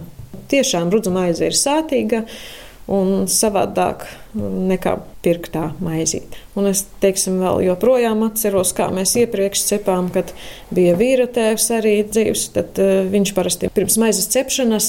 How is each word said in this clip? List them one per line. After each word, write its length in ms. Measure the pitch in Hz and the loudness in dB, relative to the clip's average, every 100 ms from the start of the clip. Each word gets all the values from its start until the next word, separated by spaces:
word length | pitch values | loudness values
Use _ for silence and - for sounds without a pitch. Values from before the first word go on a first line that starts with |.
| 170 - - - | -10 -16 -16 -16
Tiešām 480 | - 277 247 175 170 | -2 0 2 0 2
rudzu 180 | 214 190 | 0 2
maize 320 | 185 180 165 | 0 0 0
ir 140 | 165 165 | 0 0
sātīga 640 | 277 302 311 247 220 226 220 - - - - - | 2 0 0 0 0 -2 -4 -12 -16 -18 -20 -14
un 400 | - 196 190 196 190 | -2 0 2 2 0
savādāk 800 | - 220 202 196 190 180 - - - - | 0 2 2 0 0 0 -2 -10 -16 -10
nekā 640 | 214 202 190 185 185 - - - - | -6 -4 -2 0 0 0 -2 -6 -2
pirktā 560 | 175 170 165 160 160 139 | 0 0 -2 -6 -6 -6
maizīte. 580 | 175 160 160 - - - - | -4 -2 -2 -4 -8 -14 -10
Un 160 | 202 196 | -2 0
es, 140 | 196 - - | 0 -4 0
teiksim, 420 | 196 190 - 185 | 0 2 0 0
vēl 240 | 185 - | 0 2
joprojām 560 | 185 180 226 254 233 214 | 2 2 4 4 2 2
atceros, 480 | 220 220 208 196 185 | 0 0 0 2 0
kā 140 | - 175 | 0 -2
mēs 260 | 185 190 240 | 0 0 2
iepriekš 480 | 233 202 196 196 - | 2 2 0 0 -2
cepām, 400 | 208 208 185 180 | -2 0 0 0
kad 180 | 185 175 - - - - | -2 -4 -8 -16 -16 -4
bija 260 | 180 180 | 2 4
vīra 320 | 175 247 262 247 | 4 4 2 2
tēvs 400 | 247 220 214 - | 0 0 2 0
arī 260 | 226 214 208 | 0 2 2
dzīvs, 400 | 208 220 214 - - | 2 2 2 0 -4
tad, 260 | - 175 - | -4 -2 0
eh, 220 | 196 190 | 2 2
viņš 280 | 190 202 196 | 2 2 0
parasti 360 | - 180 - 185 | 0 -2 -2 -2
pirms 260 | - 190 220 | 0 2 2
maizes 300 | 220 196 - | 2 2 0
cepšanas 560 | 254 262 - 240 220 | 0 0 0 2 2